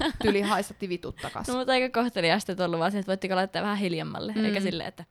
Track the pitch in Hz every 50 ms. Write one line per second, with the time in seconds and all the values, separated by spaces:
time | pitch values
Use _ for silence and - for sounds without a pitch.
0 | - 294 - - - 214 202 202 202 202 214 185 202 - 202 - 208 185 180 175
1 | - - - - - - - - - - 247 254 254 262 262 254 254 254 - 233
2 | 240 247 - 196 170 165 170 208 - - 185 185 180 175 170 165 165 185 202 202
3 | 190 196 190 190 - 185 190 185 190 190 - 170 180 208 208 202 202 180 175 160
4 | 151 151 151 170 - 214 214 214 214 214 208 196 196 185 180 165 - - - -
5 | 170 -